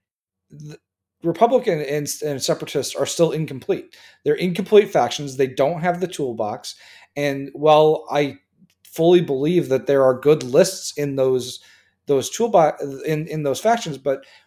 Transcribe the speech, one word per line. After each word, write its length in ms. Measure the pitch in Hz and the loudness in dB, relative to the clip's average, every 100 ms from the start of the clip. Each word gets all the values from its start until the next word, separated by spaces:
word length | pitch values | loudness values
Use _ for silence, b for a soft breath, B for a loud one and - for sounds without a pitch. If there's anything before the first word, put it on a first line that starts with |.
| _ _ _ _ _ | _ _ _ _ _
the 280 | 147 151 151 _ _ _ _ | -20 -20 -20 _ _ _ _
Republican 580 | 170 165 226 254 233 156 | -6 0 2 2 0 -2
and, 300 | 139 147 143 - 151 | -2 -4 -6 -8 -6
and 160 | 135 | -6
Separatists 540 | - 156 151 147 123 - | -4 -4 -4 -6 -6 -6
are 100 | 139 | -6
still 260 | - 160 | 0 0
incomplete. 640 | 151 147 135 - 156 - b b b | 0 -6 -8 -4 -6 -6 b b b
They're 120 | 143 147 | -4 -2
incomplete 560 | 180 175 190 208 208 | -2 -4 4 4 4
factions. 460 | 156 120 - 143 131 | 0 0 -2 -8 -2
They 100 | 131 | -2
don't 340 | 131 139 170 | 0 -2 0
have 180 | 175 175 | -2 -2
the 80 | 180 | -6
toolbox. 680 | - 135 110 104 120 - - B B B 147 | -4 -6 -4 -6 -6 -12 -18 B B B -4
And 340 | 143 139 139 | -4 -4 -8
while 520 | 139 151 151 156 156 - | 0 4 6 6 2 -2
I 280 | 147 143 - _ _ _ _ - | -2 -2 -4 _ _ _ _ -14
fully 360 | - 165 175 | 0 4 4
believe 480 | 160 131 151 180 131 | 4 -2 0 0 2
that 160 | 131 123 | -2 2
there 160 | 139 | 4
are 160 | 131 127 | 4 4
good 240 | 147 151 | 2 2
lists 540 | 127 143 185 - - - | 2 2 2 0 -12 -8
in 180 | 143 135 | -6 0
those, 440 | 131 127 120 - b b b b - | 0 0 -4 -12 b b b b -2
those 220 | 139 - | -2 -2
toolbox, 540 | - 226 196 156 - 143 135 156 | -4 2 4 4 0 -10 -8 -4
in, 220 | 151 160 | -4 -4
in 160 | 156 | -4
those 160 | 143 131 | -2 -2
factions, 380 | 220 233 175 139 | 0 -2 -4 -8
but 260 | 143 135 b b | -4 -6 b b